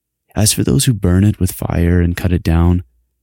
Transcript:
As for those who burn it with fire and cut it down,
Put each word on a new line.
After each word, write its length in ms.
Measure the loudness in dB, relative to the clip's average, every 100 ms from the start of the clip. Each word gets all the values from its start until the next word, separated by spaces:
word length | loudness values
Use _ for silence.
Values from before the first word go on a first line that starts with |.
| _ _ _ -2
As 180 | -2
for 100 | 0
those 220 | 0 0 0
who 80 |
burn 300 | 0 0 2
it 160 | 2 0
with 120 | -4
fire 480 | -4 -6 -2 0 2
and 160 | 0 -2
cut 160 | -2
it 120 | -2
down, 400 | 0 2 2 0 -4 _ _ _